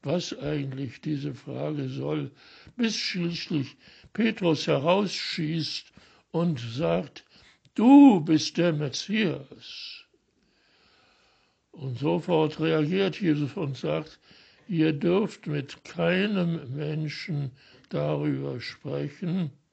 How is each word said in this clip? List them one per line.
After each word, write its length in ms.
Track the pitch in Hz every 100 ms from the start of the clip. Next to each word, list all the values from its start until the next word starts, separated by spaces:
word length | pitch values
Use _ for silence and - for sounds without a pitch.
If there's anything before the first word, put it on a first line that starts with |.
was 360 | 139 175 165 -
eigentlich 640 | 143 151 139 131 135 -
diese 320 | - 147 143
Frage 560 | 123 - 127 151 151 135
soll, 420 | 131 139 156 139 - - - - -
bis 180 | 233 214
schließlich 800 | - 180 170 170 - 160 127 - - - -
Petrus 520 | - 220 214 175 156 -
herausschießt 1200 | 143 143 185 202 - - - 156 165 147 - - - - - _
und 280 | 156 175 147
sagt, 680 | 117 117 165 170 156 - - - - _ _ -
"Du 460 | 220 277 285 196
bist 360 | 156 156 - -
der 160 | 175
Messias." 1300 | 156 147 - - 214 208 139 135 - - - - - - _ _ _ _ _ _ _ _ _ _ _ _ _ _ _ _
Und 280 | - 135 120
sofort 600 | 139 170 156 165 156 151
reagiert 600 | 160 160 151 185 196 -
Jesus 320 | 190 151 143 -
und 220 | 156 131
sagt, 420 | 156 156 151 - _ - - _ _
"Ihr 260 | 170 156
dürft 520 | 147 165 185 214 - -
mit 380 | 147 135 -
keinem 920 | - 170 170 180 202 202 175 165 139 135
Menschen 760 | 151 156 156 - - 147 139 - - - _
darüber 680 | - 147 147 151 135 139 131
sprechen. 920 | 117 - 147 143 147 147 180 185 165 - _